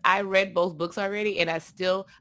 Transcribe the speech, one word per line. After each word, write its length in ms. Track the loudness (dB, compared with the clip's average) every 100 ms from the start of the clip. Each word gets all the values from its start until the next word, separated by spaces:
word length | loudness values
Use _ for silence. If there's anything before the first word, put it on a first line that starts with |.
I 180 | 2 2
read 340 | 2 2 2 2
both 220 | 0 -2
books 200 | -6 -4
already 420 | -4 -2 -2 0
and 100 | -2
I 100 | -2
still, 480 | -8 -4 0 0 -2 0